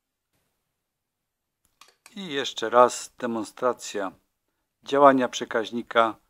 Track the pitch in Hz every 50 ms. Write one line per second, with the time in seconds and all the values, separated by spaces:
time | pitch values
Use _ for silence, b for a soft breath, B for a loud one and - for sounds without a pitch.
0 | _ _ _ _ _ _ _ _ _ _ _ _ _ _ _ _ _ _ _ _
1 | _ _ _ _ _ _ _ _ _ _ _ _ _ _ _ _ - _ _ _
2 | _ - - 208 196 175 139 139 127 - - - 113 110 110 120 123 120 - -
3 | - - _ - - 120 117 113 104 - - - 127 127 117 - - - - 104
4 | 98 92 - _ _ _ _ _ _ _ _ _ _ _ _ _ _ - 139 139
5 | 143 139 135 131 127 120 - - 123 110 - 120 107 98 113 120 110 - - 117
6 | 113 110 104 - _ _